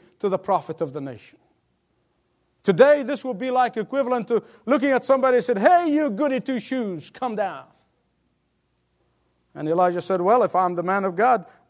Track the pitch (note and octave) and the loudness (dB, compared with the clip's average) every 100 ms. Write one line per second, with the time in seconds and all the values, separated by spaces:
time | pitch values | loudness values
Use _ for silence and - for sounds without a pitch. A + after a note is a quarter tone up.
0 | _ _ G3+ F#3 F#3+ F3+ - D#3+ D3+ C#3+ | _ _ -4 -4 -2 -2 -4 -6 -6 -6
1 | C#3 A2 - _ _ _ _ _ _ _ | -12 -14 -20 _ _ _ _ _ _ _
2 | _ _ _ _ _ _ - F3 C#4 D4 | _ _ _ _ _ _ -2 6 6 6
3 | B3 C#4+ C4 G3 B3+ B3+ B3 A3+ G#3 C#4 | 2 -6 -6 -6 -2 0 0 -2 -4 -4
4 | A#3+ B3 F#3+ A3+ - - - C4+ C#4 B3+ | -2 -2 -2 -4 -4 -12 -2 0 2 0
5 | - C4+ C4 B3 - G#3 C4 F4 E4+ D4 | 2 2 4 2 0 2 4 4 4 0
6 | D4 G3 D4 C4 - B3 - C4 G#3 E3 | -2 -2 -2 -2 -4 -8 -6 -6 -4 -8
7 | - - B3+ G#3+ G3 C#3 C3 _ _ _ | -12 -10 -8 -4 -6 -8 -18 _ _ _
8 | _ _ _ _ _ _ _ _ _ _ | _ _ _ _ _ _ _ _ _ _
9 | _ _ _ _ _ D3 D3+ E3+ F3+ F3 | _ _ _ _ _ -10 -2 2 2 0
10 | E3 F#3 F3+ B3 F#3+ F#3+ F3+ F3 F3 G3 | -4 -2 2 2 2 0 0 -2 -2 -2
11 | F#3+ F3 B3 A3+ - _ | -2 0 0 0 -2 _